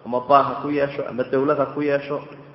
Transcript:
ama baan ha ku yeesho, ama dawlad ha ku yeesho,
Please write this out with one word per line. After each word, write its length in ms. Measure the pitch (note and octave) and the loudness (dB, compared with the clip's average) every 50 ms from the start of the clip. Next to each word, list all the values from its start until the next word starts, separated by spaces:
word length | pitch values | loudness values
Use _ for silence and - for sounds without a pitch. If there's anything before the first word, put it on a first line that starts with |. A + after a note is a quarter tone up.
| - | -10
ama 180 | A2+ B2 B2 | -4 -4 -4
baan 240 | B2 C3+ C#3+ C#3 C3 | 2 6 6 6 6
ha 100 | B2 B2 | 4 -2
ku 140 | C3 C3+ D3 | -6 -4 -2
yeesho, 340 | D3 C#3+ C#3 C#3+ C#3+ C#3+ C#3 - | 0 0 0 -2 -2 -6 -6 -6
ama 140 | A#2+ A#2+ C3 | -4 -4 -4
dawlad 340 | C3 C3+ C3+ C3+ D3 D3+ C#3 | 0 0 0 2 2 2 2
ha 80 | C3+ | 0
ku 140 | - - C#3+ D3 | -2 -2 -2 0
yeesho, 340 | D3 C#3+ C#3 C#3 C#3 D3 C3+ - - - - - - | 0 0 0 -2 -4 -6 -8 -8 -10 -18 -20 -20 -20